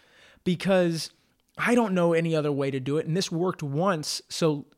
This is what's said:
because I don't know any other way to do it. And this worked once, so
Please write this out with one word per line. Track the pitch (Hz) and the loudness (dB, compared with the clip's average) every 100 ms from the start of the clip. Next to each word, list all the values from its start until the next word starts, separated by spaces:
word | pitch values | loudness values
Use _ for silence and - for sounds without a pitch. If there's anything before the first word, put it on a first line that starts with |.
| _ - - - | _ -20 -20 -6
because | 180 175 185 190 175 160 - - _ _ _ - | -2 -2 2 2 2 -2 -8 -14 _ _ _ -4
I | 220 | 2
don't | 247 220 | 2 2
know | 185 170 | 2 2
any | 165 165 | 2 2
other | 156 147 | 0 0
way | 139 139 | 0 -2
to | 135 | -2
do | 131 151 | -2 -2
it. | 160 | 0
And | 175 | -2
this | 185 | -2
worked | 165 185 - | -2 -2 -2
once, | 147 143 196 165 147 - - | -4 0 0 0 -4 -8 -8
so | - 165 147 - | 0 0 0 -6